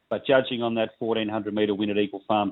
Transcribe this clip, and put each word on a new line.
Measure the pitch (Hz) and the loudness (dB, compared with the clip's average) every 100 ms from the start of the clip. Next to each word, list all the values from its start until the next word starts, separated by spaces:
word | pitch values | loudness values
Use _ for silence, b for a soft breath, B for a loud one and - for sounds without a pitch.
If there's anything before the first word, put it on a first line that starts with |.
| - | -8
But | 107 - | -4 2
judging | 131 131 123 | 2 2 -2
on | 117 113 | -2 0
that | 110 - | -2 -2
fourteen | 113 113 107 | -2 -2 -2
hundred | 110 104 104 | -4 -4 0
metre | 107 98 | 0 0
win | 104 | 0
at | 101 | 0
Eagle | 104 98 - | 0 -2 0
Farm | 107 101 | 2 2